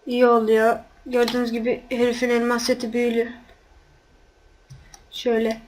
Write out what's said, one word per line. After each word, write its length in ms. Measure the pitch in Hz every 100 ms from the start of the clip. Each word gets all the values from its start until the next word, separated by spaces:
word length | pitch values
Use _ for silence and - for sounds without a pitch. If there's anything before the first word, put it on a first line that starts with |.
| -
İyi 220 | 247 247
oluyor. 520 | 233 220 220 220 233 - _ -
Gördüğünüz 460 | 247 233 247 240
gibi 340 | 233 226 - -
herifin 400 | 247 247 240 240
elmas 340 | 240 240 240
seti 300 | 240 247 233
büyülü. 400 | 240 240 233 233 - - - _ _ _ _ _ _ _ _ _ _ _ - - - _
Şöyle. 500 | - 247 226 226 226